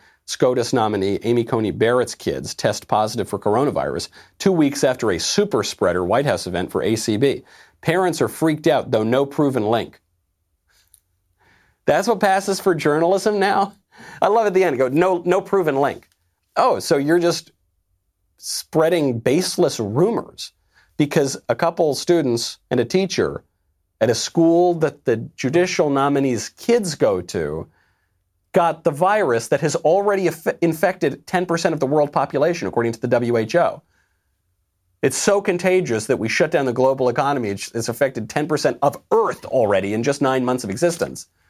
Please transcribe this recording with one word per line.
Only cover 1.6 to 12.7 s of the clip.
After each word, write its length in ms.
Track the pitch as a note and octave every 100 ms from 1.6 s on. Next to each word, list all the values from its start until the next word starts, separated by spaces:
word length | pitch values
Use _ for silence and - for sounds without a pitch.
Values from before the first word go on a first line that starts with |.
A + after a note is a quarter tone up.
| G#2
Barrett's 440 | G2 A2 B2 A#2+ -
kids 400 | - C2 D2+ -
test 320 | A2 - -
positive 420 | G#2+ A2 A2+ F#2+
for 80 | G2+
coronavirus 720 | G#2 A2 C#3+ F2 C#2 D2 - - - -
two 120 | G3
weeks 320 | F3 C#3+ C#3
after 280 | C#3 B2+ A2
a 80 | E2
super 440 | - - G#3 A2+
spreader 400 | F#2+ - F2+ F2
White 220 | F2+ A2+ D3
House 220 | F2+ F#2
event 220 | F2 F#2
for 120 | F2+
A 160 | F2 A2+
C 180 | - G#2+
B. 280 | C3+ - - - - _
Parents 420 | - F3 F#3 D#3+
are 60 | A2+
freaked 400 | - D#3+ D3+ D#3
out, 240 | C#3 A#2
though 120 | A#2
no 220 | A2 B2 C#3
proven 420 | D3 C#3+ B2 G#2
link." 340 | A2+ E2 - _ _ _ _ _ _ _ _ _ _ _ _ _ _ _ _ _ _ -
That's 220 | D3+ A3+
what 120 | G#3+
passes 400 | G3+ F#3+ G3 F#3+
for 140 | G3